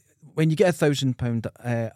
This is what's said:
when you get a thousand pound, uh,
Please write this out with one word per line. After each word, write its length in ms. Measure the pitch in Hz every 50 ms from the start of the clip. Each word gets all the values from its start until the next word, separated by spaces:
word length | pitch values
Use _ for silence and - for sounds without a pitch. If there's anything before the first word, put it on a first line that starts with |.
| _ _ _ _ - - -
when 160 | 156 160 160
you 60 | 156
get 120 | 151 202 180
a 20 | 165
thousand 440 | - 160 147 143 135 139 131 123
pound, 300 | - 127 120 117 117 110 - _ - -
uh, 280 | 120 120 117 113 110 -